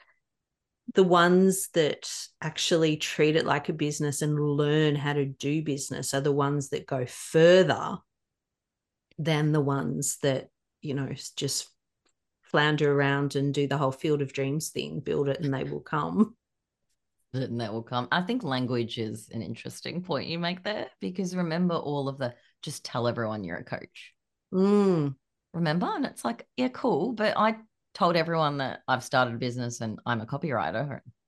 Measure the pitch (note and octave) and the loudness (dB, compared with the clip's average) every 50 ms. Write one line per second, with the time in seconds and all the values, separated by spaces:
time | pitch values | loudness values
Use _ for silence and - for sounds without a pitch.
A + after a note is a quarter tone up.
0 | _ _ _ _ _ _ _ _ _ _ _ _ _ _ _ _ _ - - - | _ _ _ _ _ _ _ _ _ _ _ _ _ _ _ _ _ -2 4 4
1 | F#3+ F3 F3+ F3 E3+ F3 F3+ F#3 F#3+ F#3+ F#3 F#3+ - - - F3 D#3 C#3 - - | 6 6 6 6 6 8 8 6 6 6 4 0 -2 -2 0 2 2 2 0 -4
2 | - - - - - - _ - - D#3 - - - - F3+ D#3+ D#3+ D#3 D#3 D3+ | -8 -10 -10 -10 -12 -12 _ -10 -8 -8 -6 -4 -2 2 2 4 4 2 2 0
3 | - - - - D3+ D3+ D#3 D#3+ - - C#3 D3 - - E3 D#3 D3+ D3 D3+ - | -4 -4 0 2 4 4 4 2 2 2 0 0 -2 -4 -4 -2 -2 -2 -2 -2
4 | D#3 D3 C#3 - D#3 D3+ D3+ D3 D3 D3 C#3+ C#3+ D3 D3 D3+ D#3 D#3 D3+ C#3+ C#3+ | -2 -4 -2 -2 -2 0 0 0 0 0 2 2 2 2 4 4 4 4 2 0
5 | C3+ D3 C#3+ D3 C#3 C3+ C3+ - - C#3 D3 D#3+ D#3 D3+ C#3 C#3 - - C3+ - | 0 -2 0 0 -2 -2 -4 -6 -4 -2 -2 -2 -2 -2 -4 -4 -6 -6 -8 -6
6 | B2 - - C#3 C#3+ D3 C#3 C#3+ C#3 C#3+ D3 D3 C3+ - - C#3 - - C#3 C3 | -4 -2 -2 0 2 2 2 2 2 0 0 -2 -2 -4 -6 -8 -6 -4 -4 -4
7 | B2 - - - - - - D#3+ D#3+ E3+ F3+ F#3 F#3 D3+ A#2+ G#2+ - E3+ G3 - | -4 -6 -8 -12 -6 0 4 8 8 10 10 10 8 6 4 0 -2 -4 -6 -8
8 | _ _ _ _ _ _ _ _ _ _ _ _ _ _ _ _ _ _ _ _ | _ _ _ _ _ _ _ _ _ _ _ _ _ _ _ _ _ _ _ _
9 | _ _ _ - D3+ E3 D#3 D3 D3+ D3+ D3+ D#3 C#3 C#3 C#3 C#3 - - D3 D3+ | _ _ _ -6 -2 0 0 2 2 2 2 2 2 2 0 0 0 -2 -4 -4
10 | C#3+ - - - - C#3 C3 C3 - - _ _ _ _ _ _ - D3 B2+ C#3+ | -4 -4 -4 -2 0 0 0 0 -4 -8 _ _ _ _ _ _ -8 -6 -4 -4
11 | C3+ - C#3+ - - - - - C#3+ C#3 - - - - _ _ _ _ _ _ | -4 -6 -8 -10 -12 -14 -8 -6 -4 -4 -4 -6 -8 -10 _ _ _ _ _ _
12 | _ _ _ _ _ _ _ _ _ _ - D#3 D3 D3+ D3+ D3 D3+ C#3+ C#3+ C#3+ | _ _ _ _ _ _ _ _ _ _ 2 2 4 4 4 2 2 4 4 4
13 | C#3+ C#3 C#3 C#3+ C#3+ C#3+ - C#3 C#3 C#3+ C#3 D3 C#3+ C3+ C#3 D3 D3 C3 C3 - | 4 2 2 2 0 0 0 0 0 0 0 0 0 0 0 0 0 0 0 -2
14 | - D#3+ D3+ D3 C#3+ C3 - C#3 C3+ C3+ C#3 D#3+ D#3+ - - C#3 C#3 D3 D#3+ D#3 | -2 0 0 0 -2 -4 -4 -4 -4 -2 -2 -4 -6 -6 -6 -6 -6 -6 -6 -8
15 | - - D#3+ D3 C#3+ C#3 C3+ - E3 C#3 C3+ C3+ C#3+ C#3+ D3 D3 - - - D3+ | -4 -2 -2 0 0 0 -2 -2 -2 -4 -2 -4 -4 -6 -8 -8 -8 -6 -4 -4
16 | D3+ E3 E3+ F#3+ A3 A3+ - _ _ _ _ _ _ _ _ _ _ _ _ _ | -4 -2 0 0 0 0 -2 _ _ _ _ _ _ _ _ _ _ _ _ _
17 | _ _ _ _ _ _ - C3 C3 A2+ A#2 A#2+ A#2 G#2 G#2 A#2 A#2 - B2+ B2 | _ _ _ _ _ _ -8 -6 -6 -4 -4 -6 -6 -6 -6 -8 -8 -4 -4 -4
18 | B2 - - E3+ F3+ F3+ - B3+ B3 C#3+ C3 B2+ B2+ A#2+ B2+ A#2+ A#2 A2 - B2 | -2 0 0 -2 0 -2 -4 -4 -2 -2 -2 -2 0 0 0 -2 -2 -2 -4 -6
19 | A2 G#2+ A2 A2+ - - - A#2 G2 - A#2 - - - B2 - - - - F3 | -6 -6 -6 -10 -12 -10 -10 -8 -8 -8 -10 -10 -12 -14 -12 -12 -10 -8 -8 -6
20 | F3+ F3+ D#3 C3 - - E3 E3+ E3+ E3+ F3+ F3+ - G#3 G#3 - - - _ - | -6 -4 -4 -4 -4 -4 -6 -4 -4 -4 -6 -6 -6 -6 -6 -6 -8 -10 _ -10
21 | - F#3+ F#3 F#3+ F#3+ F3 F3+ F3+ F3 E3 D#3 E3+ F3+ F3 E3+ D#3+ - C#3+ D3 C#3+ | -10 -8 -6 -4 -6 -4 -2 -2 -2 -2 0 0 2 2 0 0 -2 -2 -4 -2
22 | C3+ C3+ C3+ C#3 C3+ A#2+ - - _ _ _ _ - D#3 C#3+ - - - - B2+ | -2 -4 -4 -4 -6 -6 -6 -8 _ _ _ _ -12 -12 -12 -12 -10 -6 -4 -2
23 | A#2 A#2+ A2 A#2+ A#2 A2 A2 G#2+ G2 E2+ E2+ - - - - - - - - - | 0 0 0 -2 -2 -4 -4 -4 -6 -6 -8 -8 -8 -8 -10 -10 -10 -12 -18 -20
24 | - - _ _ _ _ _ _ _ - - F#3 F#3+ G3+ G#3 G3+ G3+ G3 F3+ D#3+ | -20 -20 _ _ _ _ _ _ _ -4 0 2 4 4 6 6 6 4 4 4
25 | D3 C#3+ C3 - _ _ _ _ _ _ - E3+ E3+ D#3 D3+ F3+ G#3+ F4+ A4 F4+ | 2 0 -2 -6 _ _ _ _ _ _ -4 -2 0 0 0 0 0 -2 -2 -2
26 | C4+ - - - - A#3+ A#3 - - _ _ - B3+ B3+ B3+ - - B3 G3 C3+ | -4 -4 -6 -6 -6 -6 -6 -6 -10 _ _ -2 -2 -2 -2 -2 0 0 2 2
27 | E3+ B3 B3 G#3+ G#3+ G#3 - - G#3 A3 A3 A3 - _ _ _ _ _ - - | 0 0 -2 0 0 0 2 2 2 2 0 -2 -8 _ _ _ _ _ -4 0
28 | G3 F3 F3 E3+ D#3+ E3+ E3+ D#3+ D#3 C#3+ C#3+ C#3 C3+ A#2+ - - _ - C3 A#2 | 2 2 4 2 2 2 2 2 2 2 0 -2 -4 -4 -6 -6 _ -2 -2 -2
29 | - - - C3 B2+ A#2+ A#2 A#2 B2+ B2 A#2+ B2+ A#2+ A#2+ A#2+ - A#2 A2+ G#2 - | 0 2 2 2 4 2 0 -2 -4 -4 -4 -4 -6 -6 -6 -6 -6 -6 -8 -6
30 | - B2 A#2 A2+ G#2+ - C#3 C#3+ - D#3 B2+ G#2+ F2+ D2+ F#2 A2 C#3+ C#3+ A#2+ - | -4 -4 -4 -4 -4 -6 -6 -6 -4 -2 -2 0 -2 -2 -2 -4 -4 -6 -8 -10
31 | - B2 - _ _ | -14 -18 -20 _ _